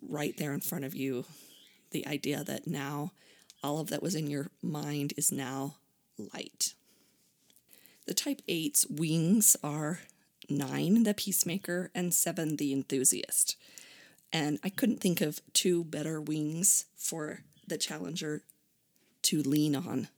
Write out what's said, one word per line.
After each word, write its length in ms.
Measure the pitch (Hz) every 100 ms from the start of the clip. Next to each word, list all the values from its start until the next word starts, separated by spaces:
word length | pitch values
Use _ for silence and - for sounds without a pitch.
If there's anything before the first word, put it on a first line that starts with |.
right 340 | - 147 147 -
there 160 | 147
in 80 | 143
front 240 | - 160
of 80 | 139
you. 320 | 135 135 123 - - - - - _ _
The 120 | 160 -
idea 340 | 147 - 147
that 240 | - - -
now 460 | 151 139 147 147 - - - - -
all 160 | 143 147
of 120 | -
that 120 | 147
was 140 | 165 156
in 120 | 147
your 220 | 143 160 -
mind 520 | 165 151 147 147 143 -
is 140 | -
now 460 | 139 127 135 139 - _ _ _ - 101
light. 400 | - - - - - _ _ _ _ _ _ _ _ _ - - _ -
The 80 |
type 280 | 185 294 269 -
eight's 360 | 170 160 - -
wings 680 | 147 160 165 165 220 - -
are 380 | 151 151 151 175 - _ _ _ -
nine, 560 | 143 135 139 156 226
the 100 | 208
peacemaker, 760 | 208 208 - 175 180 - 175 180
and 180 | 180 180
seven, 440 | - 170 170 156 147
the 160 | 143
enthusiast. 840 | 135 135 139 131 - - - - - - - - - - - _
And 260 | 160 147 147
I 40 | 196
couldn't 320 | - 226 -
think 200 | 190 170
of 200 | 151 151 -
two 320 | - 185 170
better 360 | 160 156 160 156
wings 680 | 151 156 151 160 185 - - -
for 480 | - 165 151 - - _ -
the 100 | 156
challenger 640 | - 156 175 170 151 151 - _ _ _ _ _ _ _
to 200 | - 151
lean 340 | 135 151 151 139
on 320 | 110 127 107